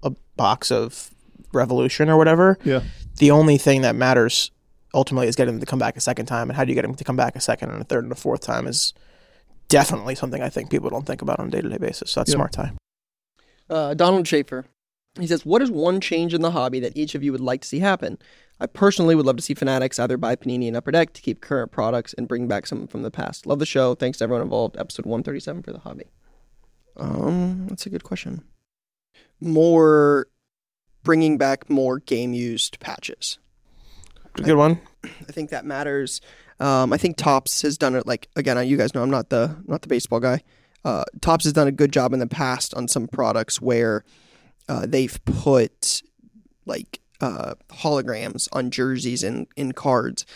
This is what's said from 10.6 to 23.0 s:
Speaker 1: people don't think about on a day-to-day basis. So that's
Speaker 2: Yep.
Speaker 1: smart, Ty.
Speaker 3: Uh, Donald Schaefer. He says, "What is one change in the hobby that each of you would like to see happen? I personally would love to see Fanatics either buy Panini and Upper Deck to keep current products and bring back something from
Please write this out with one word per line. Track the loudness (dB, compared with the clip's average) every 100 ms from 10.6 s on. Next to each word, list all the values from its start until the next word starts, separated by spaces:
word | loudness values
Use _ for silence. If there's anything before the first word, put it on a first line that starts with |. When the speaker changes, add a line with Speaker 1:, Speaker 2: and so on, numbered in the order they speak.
| -4
Speaker 1:
people | -4 -2
don't | -6 -6
think | -8
about | -4 -4
on | -4
a |
day-to-day | -4 -4 -4
basis. | -6 -6 -6
So | -2
that's | 0
Speaker 2:
Yep. | 0
Speaker 1:
smart, | -2
Ty. | -4 -8 -10 _ _ _ _ _ _ _ _ -6
Speaker 3:
Uh, | -2 -2
Donald | 4 4 4 2
Schaefer. | 0 0 -10 -12 _ _ _ _ -10
He | -2
says, | -2 2
"What | 2
is | 2
one | 2 0 0
change | 0 -2 0
in | 0
the | 0
hobby | 0 -2 -2
that | -6 -4
each | -6
of | -4
you | -4
would | -2
like | -4 -4
to | -4
see | -2
happen? | 0 0 -4 -10 _ _ _ -10
I | -10
personally | 2 2 4 4
would | 4 4
love | 0
to |
see | -4
Fanatics | -4 0 0 -2 -2
either | -2 -2
buy | -2 -4
Panini | -4 -4 -4
and | -4
Upper | 0
Deck | 0 0
to | -4
keep | -8 -8
current | -4 -4 -4
products | -2 0 -2 -4
and | -10 -6
bring | -4 -2
back | -4 -4
something | -10 -10
from | -10